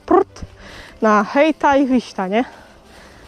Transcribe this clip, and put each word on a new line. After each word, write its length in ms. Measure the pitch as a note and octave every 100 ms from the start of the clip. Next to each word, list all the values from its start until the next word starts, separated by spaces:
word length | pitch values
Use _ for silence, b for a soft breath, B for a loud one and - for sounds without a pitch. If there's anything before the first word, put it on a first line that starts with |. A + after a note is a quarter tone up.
| -
prut, 340 | - - - - B B B B -
na 220 | A3 G#3
hejta 520 | G3+ C#4+ D#4 - D4+ C#4
i 100 | C4
wyśta, 420 | B3+ - - F#3
nie? 160 | G#3+ C4 B B B B B B B